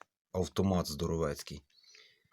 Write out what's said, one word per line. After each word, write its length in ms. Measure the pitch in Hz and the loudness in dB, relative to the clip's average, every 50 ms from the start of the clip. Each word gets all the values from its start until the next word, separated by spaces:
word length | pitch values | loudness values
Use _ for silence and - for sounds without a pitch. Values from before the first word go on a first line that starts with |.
| - _ _ _ _ _ | -20 _ _ _ _ _
автомат 560 | - 92 90 82 - - 95 98 95 90 82 - | -2 -2 -2 0 2 2 2 4 4 2 2 0
здоровецький. 760 | 76 71 85 80 82 82 80 73 73 - - - 71 73 - _ _ _ _ - - - - - _ _ _ _ | -2 -4 -2 -2 0 0 0 0 -2 -4 -8 -12 -14 -14 -16 _ _ _ _ -20 -20 -20 -20 -20 _ _ _ _